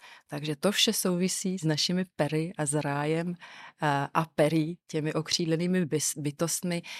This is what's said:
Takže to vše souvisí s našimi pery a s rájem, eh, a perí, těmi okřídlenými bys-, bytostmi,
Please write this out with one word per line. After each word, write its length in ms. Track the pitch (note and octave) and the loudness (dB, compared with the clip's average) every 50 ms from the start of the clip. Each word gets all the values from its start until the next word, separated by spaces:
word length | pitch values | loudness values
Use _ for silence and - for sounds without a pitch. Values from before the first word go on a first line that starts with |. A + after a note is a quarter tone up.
| - - - - _ - | -20 -20 -20 -20 _ -10
Takže 280 | - C#3+ D3 D3+ D3 | -8 -6 -4 -4 -2
to 160 | - - G3 | 0 0 2
vše 200 | G#3 - - - | 4 4 4 4
souvisí 640 | G#3 - - - F3+ F3 F#3 F#3 - - - F#3+ F#3 F#3+ | 2 2 2 0 2 2 2 0 0 -2 -2 -2 -2 0
s 60 | - | 0
našimi 400 | D#3 D3+ D3 - - F3+ F3+ F#3 - _ | 0 2 2 2 0 0 0 -2 -2 _
pery 360 | - D3+ D3 D#3 D#3 D#3+ F3 - - | -2 0 0 0 0 -2 -2 -4 -2
a 80 | D3+ | -2
s 80 | C#3+ D3 | 0 0
rájem, 600 | D3+ C#3+ C#3+ C#3+ C#3+ D3 D3+ D#3+ E3 E3+ F3+ F3 - - - - - - - - - | 0 0 0 0 0 0 0 0 0 0 -2 -6 -8 -12 -18 -18 -18 -20 -20 -6 -2
eh, 260 | D#3+ D3+ C#3+ C#3 C#3 - - | 0 2 2 2 0 0 0
a 120 | E3 D#3+ D#3+ _ | -2 -2 0 _
perí, 440 | - D3+ D3 D#3+ D#3+ D3+ D#3+ F3 - _ | 2 2 4 4 2 0 0 -4 -8 _
těmi 280 | - - D#3 D3 D#3 - | -6 -4 -2 -2 -2 -2
okřídlenými 720 | D#3+ D#3 - - - F3 D#3+ E3 D#3+ F3 F3+ F#3 F#3 F3+ | -2 -2 -2 -2 -2 0 0 0 2 2 2 2 2 2
bys-, 360 | C3+ - D3 - - - E3+ | 0 0 0 0 -2 -2 -4
bytostmi, 600 | C#3+ D3 C#3+ - F3 D#3+ - - - F3+ F3 E3+ - - - | -4 -4 -2 -2 -2 -2 -2 -2 -2 -4 -4 -4 -6 -8 -14